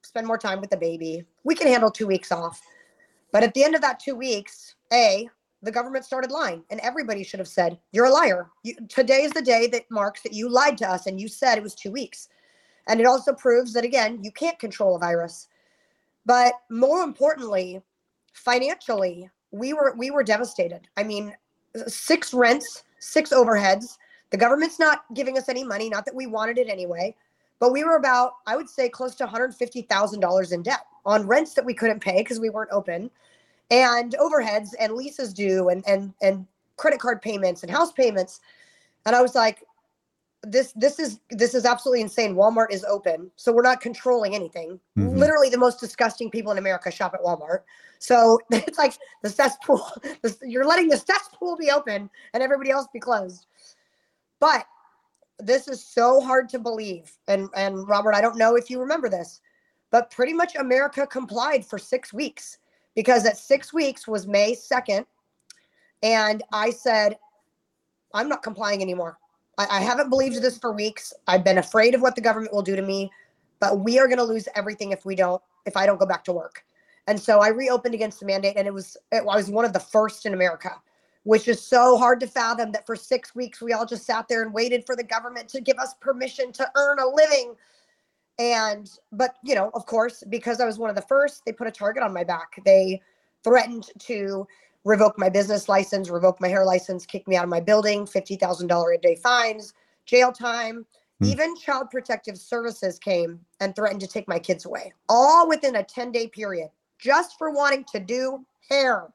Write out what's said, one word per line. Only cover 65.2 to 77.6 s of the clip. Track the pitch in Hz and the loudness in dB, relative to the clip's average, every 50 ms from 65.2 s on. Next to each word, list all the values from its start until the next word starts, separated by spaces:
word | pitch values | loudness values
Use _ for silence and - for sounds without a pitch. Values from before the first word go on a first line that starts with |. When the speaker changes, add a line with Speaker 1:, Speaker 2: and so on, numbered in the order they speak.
| _ _ _ _ _ _ - _ _ _ _ _ _ _ _ _ | _ _ _ _ _ _ -20 _ _ _ _ _ _ _ _ _
Speaker 1:
And | - 220 226 220 214 214 214 214 - _ | 0 2 2 2 2 0 -2 -4 -6 _
I | - 214 214 233 | -6 -2 -2 -2
said, | 233 - - 254 226 214 208 208 214 _ _ _ _ _ _ _ _ _ _ _ _ _ _ _ _ _ _ _ | -4 -2 -2 0 2 2 0 -2 -4 _ _ _ _ _ _ _ _ _ _ _ _ _ _ _ _ _ _ _
"I'm | - 208 233 294 | -6 -6 -4 -4
not | 277 247 | -6 -8
complying | - 220 208 185 226 208 208 196 | -8 -14 -10 -8 -4 -4 -4 -4
anymore. | 190 185 180 180 170 165 - _ _ _ _ _ _ _ _ | -4 -6 -6 -8 -8 -10 -12 _ _ _ _ _ _ _ _
I, | - 202 196 | -4 -2 0
I | 202 196 | 0 0
haven't | 190 226 247 262 294 262 | 0 0 0 0 0 2
believed | 254 269 269 269 226 240 | 2 2 2 0 -2 0
this | 220 254 240 - | -2 -2 -2 -2
for | - 233 | -6 -6
weeks. | 208 208 208 220 214 - - - - - _ | -4 -4 -4 -6 -6 -8 -18 -18 -20 -10 _
I've | - 180 190 175 | 2 2 4 4
been | 190 185 185 | 4 4 2
afraid | 165 - - 220 220 240 247 | 2 2 4 4 6 6 4
of | 254 | 4
what | 254 254 247 | 2 2 0
the | 247 | 2
government | 226 233 214 220 220 220 | 0 0 0 0 -4 -4
will | 208 202 | -4 -4
do | 190 190 196 | -2 -2 -4
to | 190 | -4
me, | 196 196 196 196 196 190 _ _ _ _ _ _ _ _ _ _ | -4 -4 -4 -6 -6 -10 _ _ _ _ _ _ _ _ _ _
but | 208 196 202 196 | 0 0 0 0
we | 190 226 240 262 | -2 2 4 4
are | 269 254 | 4 4
gonna | 247 247 240 | 4 0 0
lose | 226 226 226 196 - - | -2 -2 -6 -6 -6 -6
everything | 208 196 214 214 _ 214 196 | -6 -6 -6 -8 _ -6 -6
if | 196 190 _ | -6 -8 _
we | 190 190 | -8 0
don't, | 185 190 180 180 190 _ _ _ _ _ | 0 0 0 0 -4 _ _ _ _ _
if | 202 190 196 | -6 -2 0
I | 190 | 2
don't | 202 202 190 | 2 2 2
go | 196 | 0
back | 185 180 170 _ | -2 -2 -6 _
to | - 180 | -6 -6
work." | 170 160 165 _ - _ _ _ _ _ _ _ _ _ | -6 -6 -10 _ -20 _ _ _ _ _ _ _ _ _
And | - 214 202 | -4 -4 -2
so | - - 214 208 | 2 4 6 6
I | 208 214 | 6 4
reopened | 220 240 | 2 0